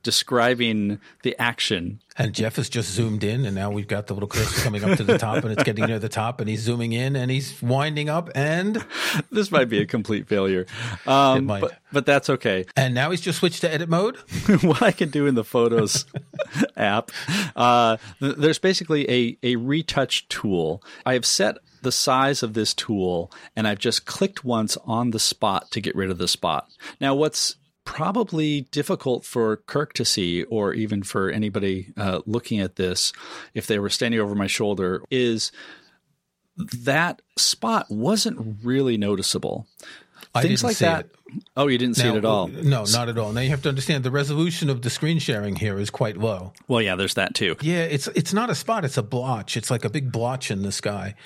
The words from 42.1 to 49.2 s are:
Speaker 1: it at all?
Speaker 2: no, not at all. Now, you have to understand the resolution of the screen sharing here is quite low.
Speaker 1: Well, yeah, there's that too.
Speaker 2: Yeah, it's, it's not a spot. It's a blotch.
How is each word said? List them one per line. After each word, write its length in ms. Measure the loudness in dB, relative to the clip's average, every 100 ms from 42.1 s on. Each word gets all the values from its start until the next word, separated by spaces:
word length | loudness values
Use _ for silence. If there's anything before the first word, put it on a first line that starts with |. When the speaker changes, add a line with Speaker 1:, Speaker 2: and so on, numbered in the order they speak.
Speaker 1:
it 40 | 2
at 60 |
all? 220 | 2 2 0
Speaker 2:
no, 360 | 0 2 2 2
not 160 | 0 0
at 100 | -2
all. 140 | -2
Now, 80 | 0
you 100 | 0
have 120 | 0
to 60 | 0
understand 360 | 0 0 0
the 60 | 0
resolution 600 | 0 0 0 0 0 -2
of 100 | 0
the 80 | -2
screen 280 | -2 0 0
sharing 380 | 0 -2 -2 -2
here 220 | -2 -2
is 120 | -4
quite 260 | -2 -2 0
low. 360 | -2 -2 -8 -12 0
Speaker 1:
Well, 120 | 2
yeah, 140 | 2
there's 200 | 2 0
that 200 | 0 -2
too. 220 | 0 0 0
Speaker 2:
Yeah, 220 | 0 0
it's, 240 | 0 -2 -2
it's 240 | -2 0
not 160 | 0 0
a 60 |
spot. 300 | -2 -2 -2
It's 120 | 0 -2
a 60 |
blotch. 540 | -2 -2